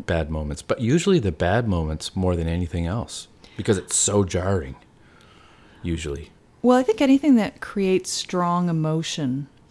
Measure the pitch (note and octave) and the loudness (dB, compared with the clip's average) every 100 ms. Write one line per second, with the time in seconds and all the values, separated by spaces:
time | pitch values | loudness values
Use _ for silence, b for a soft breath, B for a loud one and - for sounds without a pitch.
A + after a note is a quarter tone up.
0 | - E2 D2+ D#2+ D2 C#2+ - - A#2 E3+ | -2 -2 -2 -4 -4 -6 -4 -2 2 2
1 | G3+ F3+ G2+ D2 F2 A2 A2 F2 D#2 D#2 | 4 2 2 0 2 2 2 0 -2 -4
2 | - F#2+ F#2 F2 E2 E2+ F2+ F2 E2+ A2+ | -6 -2 0 0 0 -2 -2 -2 -2 -4
3 | - - - _ B B G#2 F#2+ - - | -6 -12 -16 _ B B 0 0 0 -2
4 | - G#2 F#2 F2+ F#2 G2 C2+ C2+ _ _ | 2 2 2 0 0 -2 -4 -12 _ _
5 | b b b b b b b b F2 E2 | b b b b b b b b -6 -6
6 | D#2+ C#2+ D#2+ _ _ _ A#3+ B3+ C4 A4 | -6 -8 -12 _ _ _ 2 4 4 2
7 | C#4 C4+ D#4 A#3 G3 - - G3+ F#3+ F#3 | 4 4 6 4 2 -6 -8 -2 0 0
8 | - - - F3+ F3 F3 F3 D#3+ D#3 D#3+ | 0 -8 -4 -2 0 2 0 0 0 -2
9 | E3 - C3+ C3+ C#3+ _ _ | -4 -4 -4 -4 -6 _ _